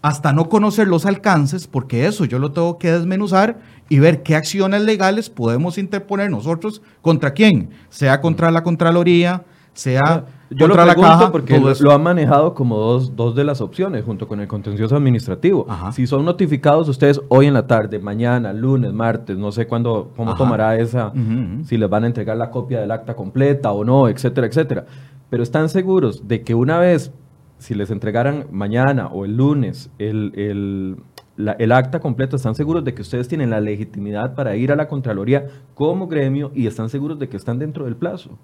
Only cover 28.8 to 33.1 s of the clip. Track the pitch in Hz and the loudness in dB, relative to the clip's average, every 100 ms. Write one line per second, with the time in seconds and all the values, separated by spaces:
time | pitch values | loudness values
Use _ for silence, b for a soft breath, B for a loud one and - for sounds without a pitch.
28.8 | 135 131 95 95 98 110 135 147 104 90 | 2 0 -4 -8 -6 0 0 0 -2 -6
29.8 | - - 104 107 104 - 104 101 101 98 | -16 -8 -6 -4 -6 -6 -6 -4 -6 -6
30.8 | 95 92 - - _ - 107 - 117 123 | -8 -10 -16 -20 _ -8 -6 -2 2 2
31.8 | 131 165 151 120 131 135 123 113 147 165 | 2 -4 -4 -4 -4 -2 -4 -4 -2 -2
32.8 | 135 - 98 | -4 -8 -8